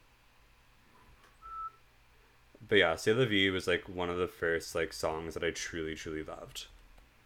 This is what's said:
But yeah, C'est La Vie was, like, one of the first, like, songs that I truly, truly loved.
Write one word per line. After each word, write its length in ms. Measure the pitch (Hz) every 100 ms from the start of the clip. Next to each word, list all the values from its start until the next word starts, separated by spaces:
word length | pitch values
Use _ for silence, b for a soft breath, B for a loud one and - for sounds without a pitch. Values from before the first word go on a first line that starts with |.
| - - - - - - - - - - - - - - 1077 1077 1077 - - - - - - - - - 110
But 100 | 104
yeah, 200 | 85 87
C'est 180 | 107
La 100 | 113
Vie 260 | 120 101 98
was, 160 | 92 90
like, 220 | 87 -
one 220 | 90 87
of 80 | 90
the 80 | 87
first, 460 | - 85 82 -
like, 180 | 85 82
songs 400 | - 82 80 82
that 80 | 78
I 60 | 82
truly, 440 | - - 85 80
truly 280 | 78 82 78
loved. 440 | 76 87 87 - - - - - - -